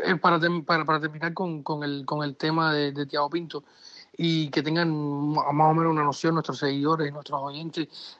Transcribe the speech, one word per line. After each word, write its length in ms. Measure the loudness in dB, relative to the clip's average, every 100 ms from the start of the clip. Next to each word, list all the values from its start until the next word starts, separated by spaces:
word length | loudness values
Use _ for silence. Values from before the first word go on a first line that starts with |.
| 0
eh, 100 | 2
para 220 | 4 4
tem-, 260 | 2 0
para, 200 | 0 0
para 160 | 2 0
terminar 340 | -2 -4 -6
con, 280 | -4 -4 -4
con 200 | -4 -4
el, 240 | -4 -6 -4
con 160 | -4
el 140 | -4 -2
tema 360 | 0 2 2
de, 200 | 2 0
de 120 | -2 -4
Thiago 220 | 0 0
Pinto, 360 | -2 -6 -12 -14 -20 -20 -20 -14 -2
y 320 | 0 2 0
que 140 | 0
tengan 320 | 0 2 2 0 -2 -2 0
ma-, 180 | 0 2
más 200 | 4 6
o 20 |
menos 180 | 6 4
una 120 | 2
noción 300 | 2 2 2
nuestros 240 | 2 0 -2
seguidores, 540 | -2 0 2 2 0
nuestros 300 | -6 -8 -6
oyentes, 460 | -6 -8 -8 -6 -8 -8 -18